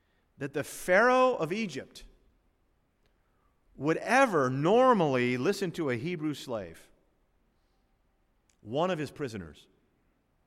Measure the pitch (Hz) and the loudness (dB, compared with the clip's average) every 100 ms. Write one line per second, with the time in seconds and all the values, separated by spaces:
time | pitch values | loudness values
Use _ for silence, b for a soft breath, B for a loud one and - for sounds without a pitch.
0 | _ _ _ - 143 147 131 - - 185 | _ _ _ -12 -8 -6 -8 -8 2 4
1 | 240 254 254 - 156 208 214 139 95 - | 4 4 2 0 -4 -4 -6 -8 -14 -18
2 | - _ _ _ _ _ _ _ _ _ | -20 _ _ _ _ _ _ _ _ _
3 | _ _ _ _ _ _ _ - 139 165 | _ _ _ _ _ _ _ -8 -2 -2
4 | - 247 269 175 127 131 156 226 262 220 | 2 2 4 4 2 2 2 4 6 6
5 | 156 131 123 123 147 196 185 - 151 120 | 4 2 2 0 0 -2 -4 -4 -4 -2
6 | 156 175 151 139 - 113 90 82 - _ | -4 -6 -6 -8 -8 -8 -8 -16 -20 _
7 | _ _ _ _ _ _ _ _ _ _ | _ _ _ _ _ _ _ _ _ _
8 | _ _ _ _ _ _ 107 131 180 165 | _ _ _ _ _ _ -10 -4 -2 -2
9 | 139 - 139 107 82 69 _ _ _ _ | -6 -8 -10 -10 -14 -18 _ _ _ _
10 | _ _ _ _ | _ _ _ _